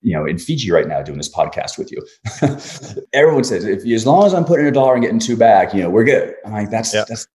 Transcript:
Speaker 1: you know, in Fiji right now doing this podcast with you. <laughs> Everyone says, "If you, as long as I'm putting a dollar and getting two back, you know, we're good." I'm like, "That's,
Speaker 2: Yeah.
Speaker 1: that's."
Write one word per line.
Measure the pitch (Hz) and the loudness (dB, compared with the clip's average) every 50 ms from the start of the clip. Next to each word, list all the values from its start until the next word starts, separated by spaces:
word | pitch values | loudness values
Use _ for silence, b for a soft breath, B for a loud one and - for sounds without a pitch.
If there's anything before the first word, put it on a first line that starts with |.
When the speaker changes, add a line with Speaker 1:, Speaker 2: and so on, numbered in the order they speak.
Speaker 1:
you | - - 82 | -2 -2 -2
know, | 76 76 | -2 -2
in | 76 85 85 | -4 -4 -6
Fiji | - - 160 147 117 95 | -4 -6 -6 -4 -2 2
right | 85 80 73 | 2 2 2
now | 73 76 69 | 0 -4 -6
doing | 71 73 71 71 | -6 -8 -10 -10
this | 73 - - | -10 -10 -2
podcast | 80 76 - - - - - - - | -2 -2 -2 -2 -8 -10 -10 -10 -12
with | - - | -12 -10
you. | - - B B B B _ 107 - - - 139 143 - - - - - - - 107 - - | -10 -14 B B B B _ -12 -4 -2 -2 -2 -2 -4 -12 -16 -18 -18 -16 -14 -14 -14 -14
<laughs> | _ - | _ 2
Everyone | 139 147 160 156 135 120 | 4 4 4 4 2 0
says, | - 110 87 92 | -2 -4 -4 -2
"If | 107 98 98 - | -4 -4 -4 -2
you, | 117 113 | -2 -2
as | 113 110 | 0 2
long | 131 151 185 202 | 4 4 4 4
as | 202 185 | 4 2
I'm | 175 165 | 0 2
putting | 143 170 147 147 | 2 2 2 2
a | 143 | 2
dollar | 127 135 131 131 127 | 2 4 4 4 4
and | 120 | 2
getting | 120 - 113 113 | 2 0 0 -2
two | 113 - 120 | -2 -2 0
back, | 113 117 113 107 98 - - | 4 6 6 6 6 4 2
you | - 98 | 0 -2
know, | 90 87 | -2 2
we're | 90 113 - | 2 2 4
good." | 143 135 98 - - - - - | 4 2 2 0 -4 -10 -16 -14
I'm | 104 | -10
like, | 107 104 104 - | -8 -6 -6 -4
"That's, | 110 113 113 - | -4 -4 -4 -2
Speaker 2:
Yeah. | - 107 107 - | -2 -2 -4 -4
Speaker 1:
that's." | 113 113 - _ | -8 -14 -14 _